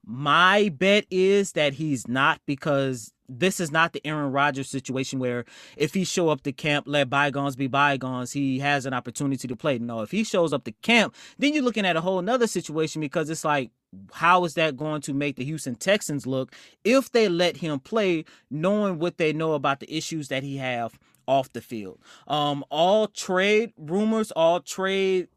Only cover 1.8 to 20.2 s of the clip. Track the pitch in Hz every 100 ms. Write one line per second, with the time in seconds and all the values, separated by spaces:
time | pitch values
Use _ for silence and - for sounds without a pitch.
1.8 | 156 131 101 127 147 156 - 139 160 139
2.8 | 135 127 104 _ - 127 180 202 165 156
3.8 | 165 - 147 151 143 135 147 135 131 135
4.8 | - 127 135 135 127 120 117 - - -
5.8 | 151 196 180 - 165 147 147 135 156 143
6.8 | 131 147 131 139 143 139 139 127 135 139
7.8 | 143 139 127 127 123 143 139 131 143 143
8.8 | 131 127 123 - 143 135 123 120 156 123
9.8 | 120 113 107 196 220 196 165 139 120 -
10.8 | - 233 196 - - - 277 302 247 220
11.8 | 190 160 170 190 180 254 226 180 - 156
12.8 | 156 156 151 175 156 160 156 147 127 _
13.8 | _ 95 98 - 165 180 175 170 160 131
14.8 | 156 151 147 139 147 139 131 156 135 127
15.8 | - 214 - 143 127 131 131 - - _
16.8 | 196 262 262 233 214 170 175 143 165 151
17.8 | - 226 196 165 160 - _ 151 175 208
18.8 | 202 170 175 - 156 156 160 151 139 139
19.8 | - 156 - 160